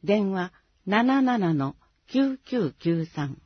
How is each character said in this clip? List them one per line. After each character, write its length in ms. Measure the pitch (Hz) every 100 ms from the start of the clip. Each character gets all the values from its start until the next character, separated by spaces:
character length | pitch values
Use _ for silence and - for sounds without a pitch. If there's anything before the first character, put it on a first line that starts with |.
電 280 | 190 208 196
話、 200 | 190 180 _ _ _ -
七 360 | 208 247 277
七 320 | 262 247 180
の 220 | 156 135 - _ _ _
九 300 | 254 269 262
九 340 | - 247 165 -
九 260 | 165 170 160
三。 320 | - 143 -